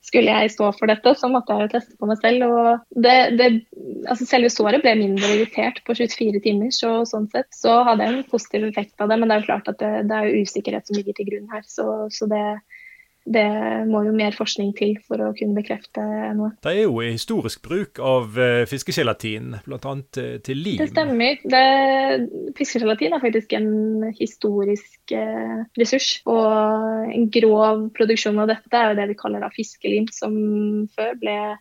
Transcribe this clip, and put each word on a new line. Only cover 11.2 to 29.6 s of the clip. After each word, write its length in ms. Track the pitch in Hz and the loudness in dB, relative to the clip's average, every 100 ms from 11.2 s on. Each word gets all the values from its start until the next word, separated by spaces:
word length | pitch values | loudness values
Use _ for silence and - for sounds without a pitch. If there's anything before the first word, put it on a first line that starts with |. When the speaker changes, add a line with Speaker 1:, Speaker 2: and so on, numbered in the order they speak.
| 202 | -6
Speaker 1:
grunn 220 | 208 208 | -8 -10
her, 120 | 214 | -14
så, 440 | 208 - 220 214 214 | -14 -6 -4 -4 -6
så 180 | 214 214 | -6 -4
det, 320 | 208 208 214 _ - - - _ _ - | -2 -2 -6 _ -20 -20 -20 _ _ -2
det 180 | 226 208 214 220 220 220 | 0 2 0 -4 -2 0
må 200 | 214 208 | 0 2
jo 60 | |
mer 200 | 214 208 | 2 0
forskning 380 | 208 220 - 202 | -2 -6 -4 -4
til 200 | 202 208 208 _ | -2 -2 -2 _
for 140 | 220 | -4
å 140 | 214 214 | -4 -4
kunne 160 | 214 | -2
bekrefte 480 | 208 208 214 - - 214 214 220 | -2 -4 -8 -8 -8 -6 -6 -4
noe. 200 | 214 214 214 | -2 -4 -6
Speaker 2:
Det 80 | 151 | -4
er 120 | 185 220 | 0 0
jo 140 | 113 | 0
historisk 600 | 117 117 - 226 113 - | -2 -4 -4 -4 -4 -8
bruk 380 | - 175 208 - | -6 -6 -6 -4
av, 380 | 131 131 117 110 | 0 0 0 0
eh, 260 | 123 120 | 2 2
fiskegelatin, 920 | 117 139 - 170 143 104 113 107 123 113 - | 0 -4 -4 -2 0 -2 -4 -6 -10 -14 -12
blant 180 | 127 | -12
annet, 320 | 135 139 135 - | -10 -10 -10 -10
eh, 220 | 123 123 | -8 -10
til 180 | - 135 | -8 -6
lim. 220 | 175 - | -4 -2
Speaker 1:
Det 100 | 302 | -2
stemmer. 420 | 330 302 240 240 285 | 0 0 0 0 0
Det, 1080 | - 254 262 269 269 269 269 269 233 - - 277 | 2 4 6 6 4 2 2 0 -2 -6 -12 -6
fiskegelatin 560 | 285 240 220 214 302 | -4 0 0 0 0
er 80 | 330 | 0
faktisk 320 | 254 220 220 | 0 -2 -2
en 640 | 220 214 214 214 220 220 214 | -2 0 0 0 -2 -4 -4
historisk, 960 | 220 - 214 202 202 208 - _ - | -6 -4 -2 0 0 -2 -6 _ -8
eh, 520 | 220 220 220 220 226 233 - | -6 -4 -6 -6 -6 -8 0
ressurs, 440 | 233 269 - - - | 0 2 -2 -4 0
og 880 | 226 220 214 214 220 220 220 220 | 2 2 2 2 0 -2 -4 -4
en 160 | - 226 | 0 2
grov 600 | 233 220 214 214 220 220 | 4 4 6 4 2 -2
produksjon 480 | - 220 226 214 208 | 0 0 2 0 0
av 80 | 214 | 0
dette 240 | 220 _ | -2 _
er 220 | 240 226 | 2 2
jo 20 | 208 | 0
det 120 | 202 | -2
vi 60 | |
kaller 260 | 202 214 208 | -4 -6 -6
da 100 | 208 | -6
fiskelim, 580 | - | -8